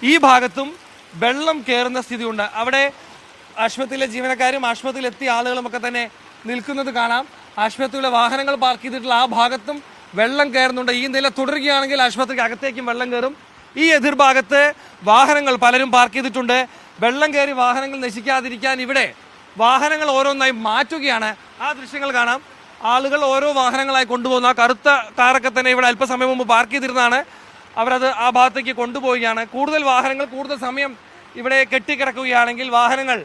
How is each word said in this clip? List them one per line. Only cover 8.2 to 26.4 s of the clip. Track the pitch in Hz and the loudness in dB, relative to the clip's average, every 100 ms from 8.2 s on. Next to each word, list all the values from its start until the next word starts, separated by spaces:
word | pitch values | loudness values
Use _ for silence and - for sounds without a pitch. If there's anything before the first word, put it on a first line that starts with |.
വാഹനങ്ങൾ | 233 262 277 277 | 2 0 -2 0
പാർക്ക് | 254 247 254 | 0 -2 -6
ചെയ്തിട്ടുള്ള | 262 240 233 | -8 -2 2
ആ | 254 226 | 2 2
ഭാഗത്തും | 240 254 208 294 - - - 180 | 0 0 -8 -12 -12 -20 -14 -2
വെള്ളം | 226 277 294 | -2 2 0
കയറുന്നുണ്ട്. | 254 262 254 247 247 | 2 0 0 -2 -2
ഈ | 269 262 | -2 0
നില | 277 - | -2 -2
തുടരുകയാണെങ്കിൽ | 262 294 277 277 269 277 254 | -4 -2 0 0 0 0 0
ആശുപത്രിക്ക് | 208 254 254 233 | 0 -4 -2 -4
അകത്തേക്കും | 226 269 247 247 | -4 -8 -8 -6
വെള്ളം | 240 247 | -4 -4
കയറും. | 247 254 294 - - - - | -4 -4 -6 -20 -20 -16 -2
ഈ | 320 311 | 2 4
എതിർഭാഗത്ത് | 269 277 277 262 214 285 294 294 - - 180 | 2 4 4 4 2 2 2 0 -16 -8 4
വാഹനങ്ങൾ | 220 269 294 285 254 | 6 6 4 2 2
പലരും | 240 247 262 | 4 4 2
പാർക്ക് | 247 247 247 | 4 4 2
ചെയ്തിട്ടുണ്ട്. | 262 226 240 247 254 - - - | -4 -4 0 0 0 -8 -20 -2
വെള്ളം | 220 262 302 | -2 2 0
കയറി | 285 277 262 | 2 0 0
വാഹനങ്ങൾ | 247 262 269 269 | 0 0 -4 -6
നശിക്കാതിരിക്കാൻ | 254 214 233 262 247 240 262 262 | -8 -8 -2 -2 -2 -6 -4 -4
ഇവിടെ | 247 269 214 117 - - - - | -2 0 -2 -6 -20 -20 -20 0
വാഹനങ്ങൾ | 226 262 294 311 302 269 | 2 4 2 0 0 0
ഓരോന്നായി | 277 277 262 240 220 | 0 2 0 0 -2
മാറ്റുകയാണ്. | 226 269 320 277 233 214 214 - - | -2 -2 -4 -2 -2 -2 -8 -16 -10
ആ | 254 302 | -8 -8
ദൃശ്യങ്ങൾ | 254 285 277 254 | -10 -8 -4 0
കാണാം. | 240 254 - - - - 220 | 0 -2 -6 -20 -20 -8 0
ആളുകൾ | 247 269 285 277 | 0 0 0 2
ഓരോ | 269 294 277 | 2 0 0
വാഹനങ്ങളായി | 254 262 269 262 247 | 0 0 0 0 0
കൊണ്ടുപോകുന്ന | 247 247 254 247 | -2 0 2 2
ആ | 247 | 4
കറുത്ത | 240 254 294 285 214 214 | 2 2 2 2 0 2
കാറൊക്കെ | 247 262 247 240 | 4 4 0 -2
തന്നെ | 254 | 0
ഇവിടെ | 254 254 | 2 2
അല്പസമയം | 240 254 254 254 | 2 -2 0 0
മുമ്പ് | 254 | 0